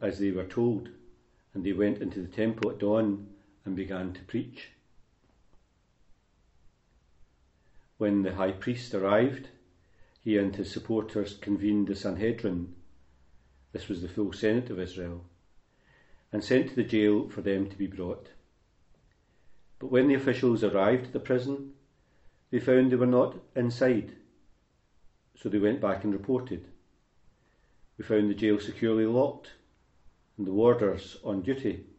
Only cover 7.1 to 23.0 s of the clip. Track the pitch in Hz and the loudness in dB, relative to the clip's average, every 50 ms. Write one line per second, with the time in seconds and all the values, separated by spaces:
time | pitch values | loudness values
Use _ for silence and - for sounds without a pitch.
7.1 | _ - - - _ _ _ _ _ _ _ _ - - - _ _ - 110 104 | _ -20 -20 -20 _ _ _ _ _ _ _ _ -20 -20 -20 _ _ -2 0 2
8.1 | 101 101 95 92 95 98 95 95 95 - - 123 120 - - - - 98 95 98 | 2 2 0 0 -2 -2 -2 -2 -2 -4 -4 -6 -6 -6 -6 -6 -4 -2 2 4
9.1 | 104 110 123 143 139 - - - - - _ _ _ _ _ _ _ - - _ | 4 4 4 4 0 -4 -12 -16 -20 -20 _ _ _ _ _ _ _ -20 -20 _
10.1 | _ _ - 113 104 101 101 98 98 - 92 - - - - - 113 110 107 - | _ _ -2 2 2 2 2 2 -2 -4 -6 -6 -8 -8 -6 -4 -2 -2 -2 -4
11.1 | - 107 98 95 - - - 101 101 87 98 107 107 104 98 95 95 - - 98 | -4 -6 -6 -6 -8 -8 -4 -2 -2 0 0 2 2 2 0 0 -2 -4 -4 -6
12.1 | 90 90 107 117 117 - - 98 90 87 87 - - - - - - - _ _ | -4 -2 -2 -2 -2 -2 -2 -4 -2 -4 -6 -8 -12 -16 -20 -20 -20 -20 _ _
13.1 | _ _ _ _ - - _ _ _ _ _ _ - 98 - - 98 85 90 87 | _ _ _ _ -20 -20 _ _ _ _ _ _ -12 -10 -8 -6 -6 -6 -6 -6
14.1 | - 113 104 92 - - 110 107 110 123 120 120 101 90 90 85 - 92 87 85 | -4 -4 -4 -4 -2 0 2 2 2 2 0 -4 -6 -8 -8 -8 -8 -10 -10 -10
15.1 | 85 87 87 - _ _ _ _ _ - - _ _ _ _ _ _ _ _ _ | -10 -12 -16 -20 _ _ _ _ _ -20 -20 _ _ _ _ _ _ _ _ _
16.1 | - - _ _ - 104 - - 127 135 - - - 127 110 - 113 107 107 104 | -20 -20 _ _ -6 -4 0 2 2 2 2 0 -2 -4 -2 0 2 4 4 6
17.1 | 104 110 - - - 104 87 98 98 95 98 98 - - 98 87 - 92 87 90 | 4 4 0 -2 -8 -6 -4 -2 -2 -2 -2 -4 -6 -6 -8 -8 -6 -8 -8 -8
18.1 | 120 - - - - - _ _ _ _ _ _ _ _ _ _ _ _ _ _ | -8 -10 -12 -20 -20 -20 _ _ _ _ _ _ _ _ _ _ _ _ _ _
19.1 | _ _ _ _ _ _ _ - - - - - - - 131 135 127 127 135 143 | _ _ _ _ _ _ _ -20 -20 -20 -20 -20 -16 -12 -4 2 4 6 6 6
20.1 | 135 131 - 135 117 - 131 123 117 101 107 98 95 98 98 107 127 123 - - | 4 4 4 2 2 4 4 4 4 4 2 2 2 4 4 4 4 2 0 -2
21.1 | - 123 - - 127 123 123 139 139 139 - - - - _ _ _ _ _ _ | -6 -6 -2 0 0 0 0 -2 -4 -6 -8 -12 -16 -20 _ _ _ _ _ _
22.1 | _ _ - - - _ _ _ 127 120 - 135 127 131 131 127 127 120 | _ _ -20 -20 -20 _ _ _ -2 0 2 4 6 6 6 6 4 4